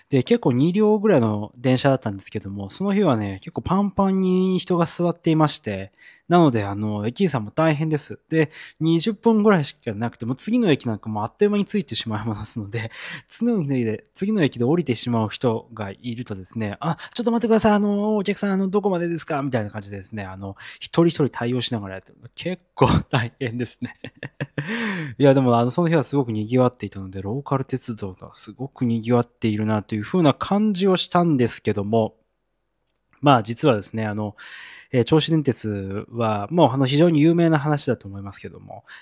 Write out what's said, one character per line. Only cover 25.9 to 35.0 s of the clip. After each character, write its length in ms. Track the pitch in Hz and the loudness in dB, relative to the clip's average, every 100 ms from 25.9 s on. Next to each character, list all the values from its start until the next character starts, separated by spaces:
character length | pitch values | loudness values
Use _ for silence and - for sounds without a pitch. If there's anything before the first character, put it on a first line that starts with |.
| 165 | 2
は 80 | |
す 120 | - 143 | 2 0
ご 80 | |
く 80 | 120 | -2
賑 320 | 107 107 127 | -2 0 2
わ 80 | 123 | 2
っ 40 | - | 0
て 100 | 101 | -10
い 40 | |
た 120 | 98 | -10
の 80 | 95 | -12
で、 120 | 95 | -10
ロ 160 | 98 135 | -8 -6
ー 40 | |
カ 160 | - 135 | -2 -4
ル 80 | 131 | -2
鉄 300 | 131 - 110 | -6 -6 -8
道 180 | 95 | -10
が 180 | 90 - | -12 -12
す 220 | - - | -10 -10
ご 160 | 107 135 | -10 -12
く 160 | - 120 | -4 -2
賑 300 | 117 110 123 | -2 2 2
わ 80 | |
っ 40 | 120 | 2
て 220 | - 113 | -2 -2
い 80 | 104 | 0
る 80 | 107 | 0
な 180 | 107 | -2
と 100 | - 107 | -2 -6
い 40 | |
う 40 | |
風 180 | 104 185 | -2 2
な 120 | 151 | 4
感 400 | - - 202 214 | 4 0 0 0
じ 140 | 180 196 | 0 2
を 80 | 180 | 2
し 140 | - | 2
た 140 | 175 | 2
ん 120 | 175 139 | 2 2
で 120 | 117 | 2
す 140 | - | 0
け 120 | 110 | -2
ど 100 | 104 | -2
も、 320 | 101 113 110 - _ _ _ _ _ _ _ _ _ _ | 0 0 0 -4 _ _ _ _ _ _ _ _ _ _
ま 140 | 147 123 | 4 4
あ、 60 | |
実 260 | 110 117 151 | 4 0 2
は 60 | 107 | 2
で 60 | |
す 120 | - | 0
ね、 120 | 113 107 | -4 -4
あ 80 | |
の、 220 | 104 104 - - - - - - | -4 -6 -8 -18 -18 -18 -20 -4
え 80 | |
ー、 40 | 127 | 0